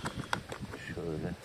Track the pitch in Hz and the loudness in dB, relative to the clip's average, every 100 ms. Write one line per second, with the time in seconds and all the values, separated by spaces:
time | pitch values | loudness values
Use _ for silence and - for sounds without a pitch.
0 | - - - - - - - - - - | -2 0 2 0 0 -4 -4 -4 -2 0
1 | 85 78 87 85 | 2 2 2 0